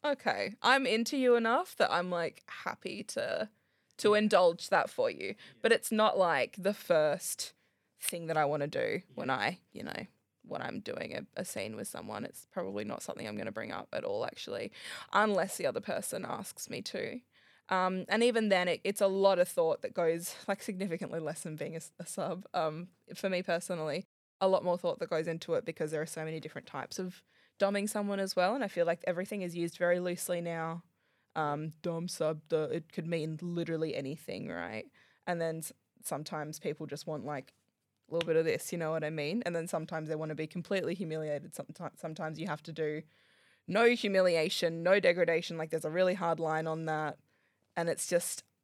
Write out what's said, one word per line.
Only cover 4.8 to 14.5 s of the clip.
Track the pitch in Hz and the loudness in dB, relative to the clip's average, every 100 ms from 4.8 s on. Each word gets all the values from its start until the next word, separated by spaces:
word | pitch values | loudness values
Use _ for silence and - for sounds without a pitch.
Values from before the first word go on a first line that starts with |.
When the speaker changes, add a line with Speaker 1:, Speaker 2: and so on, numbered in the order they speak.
| - | 2
Speaker 1:
for | - 113 | 0 0
you." | 78 95 | 0 -6
Speaker 2:
Yeah. | - - - | -8 -14 -2
Speaker 1:
But | 220 | 2
it's | 226 - | 2 2
not, | 214 214 - | 4 4 6
like, | 180 147 123 - | 4 4 0 0
the | 185 | -2
first | 208 - 165 151 160 - - - _ _ _ _ _ | -2 2 4 4 2 -4 -6 -8 _ _ _ _ _
thing | - 170 165 | -6 -4 -2
that | 160 | 2
I | 147 | 2
wanna | 147 143 | 2 -2
do | 147 | 0
Speaker 2:
Yeah. | 113 - - - | 0 -2 -6 -8
Speaker 1:
when | 127 | -2
I, | 131 104 180 _ | 0 0 -2 _
you | - | -12
know, | - - - _ _ _ | -8 -8 -10 _ _ _
when | - - | -10 -8
I'm | - - | -6 -6
doing | - - - - | -8 -8 -6 -8
a, | - - | -8 -8
a | 180 | -8
scene | - 101 110 | -6 -8 -8
with | - | -10
someone. | - 92 104 117 | -10 -10 -8 -10
It's | - - | -12 -12
probably | - 185 202 | -8 -6 -6
not | 107 - | -6 -8
something | - - 107 | -8 -8 -8
I'm | 104 | -8
gonna | - | -8
bring | - - | -8 -8
up | - - | -8 -6
at | - | -6
all, | - 104 120 | -2 -2 -4
actually, | - - | -6 -8